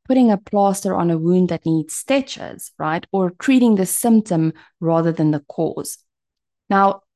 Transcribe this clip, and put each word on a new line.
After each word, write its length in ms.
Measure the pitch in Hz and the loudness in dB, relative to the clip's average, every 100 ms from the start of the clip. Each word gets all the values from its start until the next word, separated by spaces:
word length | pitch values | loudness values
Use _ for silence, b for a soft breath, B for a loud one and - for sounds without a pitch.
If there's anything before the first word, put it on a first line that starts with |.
| - | 0
putting 240 | 262 233 | 4 4
a 80 | 202 | 2
plaster 560 | - 208 196 190 196 | -2 0 0 0 -4
on 160 | 185 170 | -2 0
a 80 | 165 | 0
wound 300 | 165 180 180 | 2 2 2
that 180 | 165 165 | -2 -2
needs 300 | 160 156 - | -2 -4 -8
stitches, 760 | - 269 269 - - - - - | -4 -2 -4 -10 -14 -14 -16 -8
right? 260 | 156 165 - | -6 -6 -4
Or 200 | 196 180 | -2 -2
treating 440 | 180 - 262 240 | -2 0 4 4
the 120 | 202 185 | 2 0
symptom 640 | - 240 220 214 170 160 156 b - | -2 2 2 2 0 -2 -4 b -8
rather 320 | 165 165 165 | -2 0 0
than 220 | 160 151 | 0 0
the 100 | 147 - | -2 -6
cause. 500 | - 160 156 147 - _ _ _ _ _ _ - | -6 -6 -6 -12 -14 _ _ _ _ _ _ -2
Now, 300 | 196 196 196 _ | 2 2 0 _